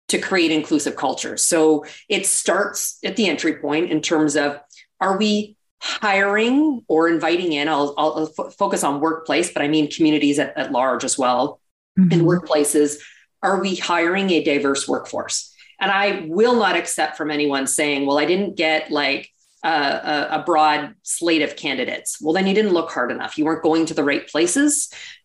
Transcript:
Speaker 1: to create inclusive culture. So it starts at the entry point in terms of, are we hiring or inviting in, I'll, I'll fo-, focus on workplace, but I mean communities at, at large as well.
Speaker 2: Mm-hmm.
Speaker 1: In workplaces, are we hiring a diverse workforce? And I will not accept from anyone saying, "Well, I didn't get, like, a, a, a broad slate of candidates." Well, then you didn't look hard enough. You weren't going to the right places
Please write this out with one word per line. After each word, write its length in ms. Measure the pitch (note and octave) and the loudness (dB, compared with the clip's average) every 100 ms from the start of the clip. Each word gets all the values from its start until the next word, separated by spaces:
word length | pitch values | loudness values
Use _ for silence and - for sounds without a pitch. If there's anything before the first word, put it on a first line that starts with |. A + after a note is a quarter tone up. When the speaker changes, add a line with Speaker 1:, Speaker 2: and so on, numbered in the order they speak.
| - | -6
Speaker 1:
to 100 | F3+ | -4
create 340 | - F#3 E3 | 0 0 2
inclusive 420 | D#3 D3+ D3+ C#3+ | 0 0 -2 -2
culture. 420 | - C#3 - G#2 G#2+ | -4 -4 -4 -8 -4
So 480 | - E3 D#3 D3 - - - | 0 4 4 4 0 -16 -6
it 180 | G3 - | -4 -2
starts 720 | - - F3+ G3+ - - - | -2 0 0 -2 -4 -8 -8
at 120 | G3 G3 | -6 -2
the 120 | F#3+ | -2
entry 280 | D3 D#3+ - | 0 -4 -4
point 340 | C#3+ D3+ F3 | -2 -2 0
in 100 | D#3 | -2
terms 360 | - D#3+ D3+ D3 | 0 0 2 0
of, 240 | C#3+ C#3+ - - _ _ | -2 -4 -14 -20 _ _
are 180 | F#3+ F#3+ | -2 0
we 380 | G#3+ G#3 G#3 _ _ _ | 0 0 -4 _ _ _
hiring 1040 | - - G#3+ G3 G3+ G#3 A#3 C#4 D#4 B3 - | -10 -4 0 2 2 2 2 2 2 -2 0
or 220 | D#3 E3 | 2 4
inviting 440 | D#3+ E3 F3 F3+ | 2 2 0 0
in, 160 | D3 D3+ | 0 0
I'll, 240 | D3 C#3+ D3+ | 0 0 0
I'll 280 | D#3 D#3+ D#3 | 0 0 -4
fo-, 240 | - - | -6 -10
focus 340 | - G3 F#3 | -4 -2 0
on 160 | D3+ C#3+ | 0 0
workplace, 520 | D#3+ D#3+ - D3 F3+ | -2 -2 -2 0 0
but 100 | F3+ | -2
I 60 | D3 | 0
mean 220 | D#3 D3 | 2 0
communities 480 | - D#3 D3+ C#3+ C#3+ | 2 2 4 2 2
at, 180 | C#3+ D3+ | -2 -4
at 140 | C3+ | -4
large 320 | B2+ C3 A#2 | 0 0 0
as 160 | C3 - | -2 0
well. 420 | B2 B2 C#3+ - _ _ _ F#3+ | 0 2 0 -6 _ _ _ 2
Speaker 2:
Mm-hmm. 140 | F3 | 4
Speaker 1:
In 80 | E3+ | 4
workplaces, 800 | D#3+ F3 - D3+ D3 D3+ D3 - - - _ _ | 4 2 2 0 2 2 2 -2 -16 -20 _ _
are 180 | F#3+ F#3+ | -2 0
we 140 | F#3+ | -2
hiring 560 | F3 - E3+ E3+ G3 F#3+ | -4 -2 0 0 0 2
a 140 | D#3+ | 2
diverse 420 | D3 C#3+ C#3 C#3 - | 2 0 0 -2 -2
workforce? 640 | C3 - A#2+ - - - _ - - | -6 -6 -10 -6 -8 -8 _ -20 -6
And 100 | G3 | -2
I 360 | G3 G3+ F3+ D#3+ | 0 0 -2 -2
will 260 | F3+ A#3 | 2 4
not 220 | A#3+ F#3+ F3 | 4 2 0
accept 400 | - - D#3 - | -2 -2 -2 -2
from 140 | D3+ | -4
anyone 360 | D3 D3 C3+ C3+ | 0 0 0 -2
saying, 400 | - D3 C#3 C#3 | 0 0 0 0
"Well, 120 | C#3+ | 2
I 80 | D#3 | 2
didn't 280 | F#3 G3+ | 0 -2
get, 360 | - D#3+ D#3 - | -2 0 0 0
like, 400 | D3 C#3 C#3 - _ _ _ | -2 0 -2 -8 _ _ _
a, 40 | - | -2
a, 600 | D#3 C#3 C#3+ D#3 D3 - D#3 | 0 0 -2 -2 -2 -2 -4
a 20 | |
broad 500 | F3 D#3+ D#3 D3+ - - | 0 4 4 2 -4 -12
slate 400 | - - E3+ D#3+ | -10 -4 0 0
of 140 | D3 - | 0 -4
candidates." 640 | D3+ B2+ B2 - - - | -6 -4 -4 -6 -10 -4
Well, 120 | D3+ | -2
then 140 | F3+ F#3+ | 0 2
you 80 | |
didn't 180 | G3+ G#3+ | 2 2
look 180 | E3+ - | 0 0
hard 200 | C3+ B2 | -4 -4
enough. 280 | A#2+ - - | -4 -6 -2
You 60 | |
weren't 180 | D3+ D#3 | -2 0
going 240 | E3 E3 D#3+ | 2 2 0
to 80 | |
the 100 | D3+ | 0
right 220 | C#3+ C3+ - | 0 -2 -2
places 640 | D3+ F3 C#4 D4 D4 - - - - | 0 0 2 2 0 -4 -12 -18 -10